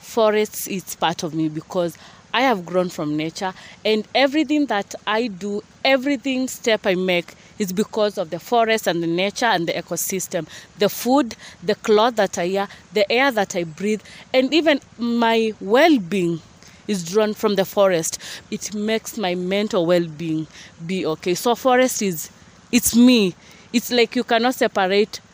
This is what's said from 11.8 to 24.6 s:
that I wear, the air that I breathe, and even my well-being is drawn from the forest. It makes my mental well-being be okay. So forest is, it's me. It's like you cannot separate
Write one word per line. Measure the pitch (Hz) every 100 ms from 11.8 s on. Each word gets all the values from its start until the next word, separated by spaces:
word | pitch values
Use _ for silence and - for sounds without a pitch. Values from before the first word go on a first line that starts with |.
| - 208 226 220
that | 190 -
I | 175
wear, | 190 196 - -
the | 180 202
air | 233 269
that | 220 196 190
I |
breathe, | 170 151 196 214 - - -
and | 254 262
even | 302 311 277 - -
my | 233 233 233 226 220 208
well-being | 190 233 330 285 175 202 175 165 - - - - -
is | 202 165
drawn | 196 214
from | 208 214 196
the |
forest. | 185 - 196 175 165 - - - -
It | 214 -
makes | 214 208 220 - -
my | 190
mental | 180 180 196 214 214 165
well-being | 180 170 151 165 156 156 - - - 165
be | 190 151
okay. | 156 -
So | 175 247
forest | 233 262 247 254 -
is, | 202 160 - - - - -
it's | 247 -
me. | 233 247 247 196 - - - -
It's | 240 -
like | 240 233
you | 247
cannot | 226 233 240
separate | 262